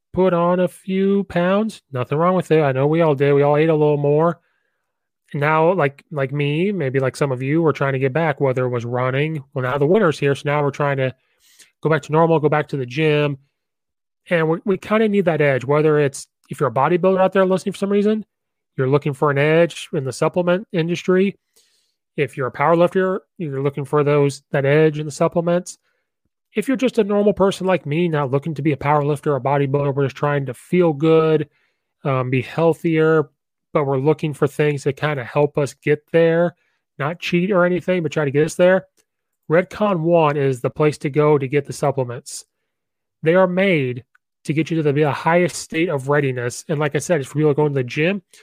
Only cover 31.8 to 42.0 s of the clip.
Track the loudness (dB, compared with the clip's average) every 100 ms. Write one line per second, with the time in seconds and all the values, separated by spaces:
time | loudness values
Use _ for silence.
31.8 | _ _ -2 -2 0 -2 -2 0 0 2
32.8 | 0 2 4 2 0 _ _ _ _ -2
33.8 | 0 0 0 0 -2 -2 -2 0 -2 -2
34.8 | -4 -4 -4 -4 -4 0 0 0 -4 -4
35.8 | -2 -2 _ 2 4 4 0 -4 _ _
36.8 | _ -8 -6 -6 -2 -2 2 2 2 0
37.8 | -2 -2 -2 -2 -2 0 0 2 4 4
38.8 | 0 _ _ _ _ _ -2 0 0 -2
39.8 | -2 0 2 2 2 2 -2 -2 -4 0
40.8 | 0 0 -4 0 2 2 0 -4 -4 -4
41.8 | -4 -2